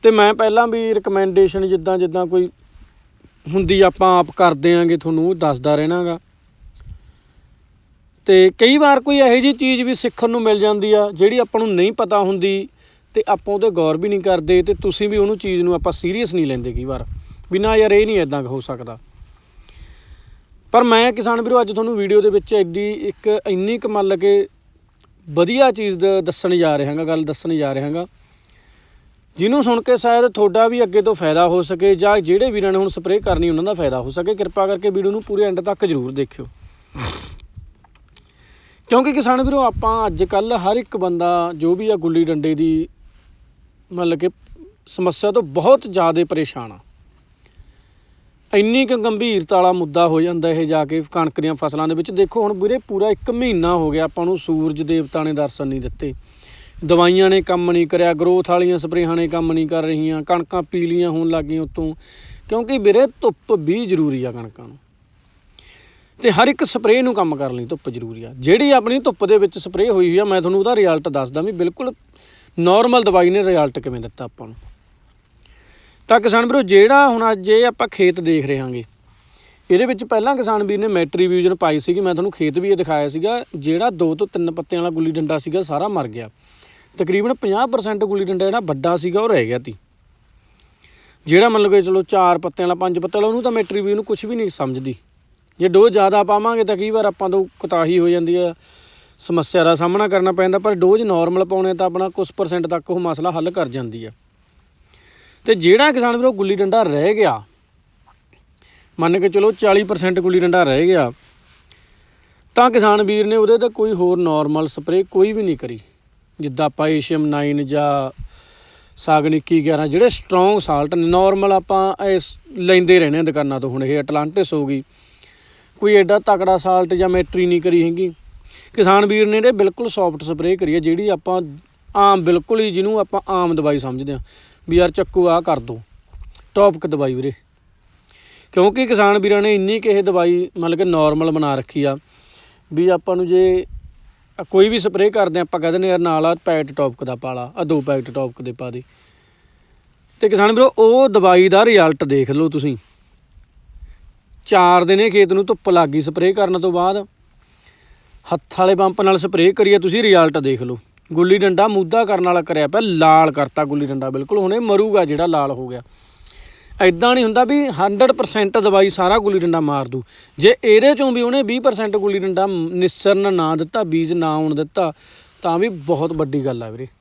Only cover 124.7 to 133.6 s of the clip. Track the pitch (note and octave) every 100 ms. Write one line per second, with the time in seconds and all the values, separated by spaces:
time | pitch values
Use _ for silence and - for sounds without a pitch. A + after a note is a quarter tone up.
124.7 | C#3 C3 _ _ _ _ _ _ _ _
125.7 | _ G3+ G#3 F#3 G#3 G#3 G3 F#3 F#3 F3+
126.7 | F#3 F3 F3+ F#3 F3+ F3 F3+ F3+ F3 E3+
127.7 | E3+ E3+ E3+ F#3 E3 - - - - -
128.7 | - F#3 G3 G#3 G#3+ G#3 G#3+ A#3 A3 G3
129.7 | F3 A#3 - F3+ D3+ D3+ D#3 E3 F#3+ F3+
130.7 | E3 D#3 E3+ G#3 F3+ - F#3 E3 C#3+ _
131.7 | _ _ G#3 G3+ G3 E3 F3 - A3+ A3
132.7 | F3+ G3 A3 G3 G3 - F#3+ F3 D#3+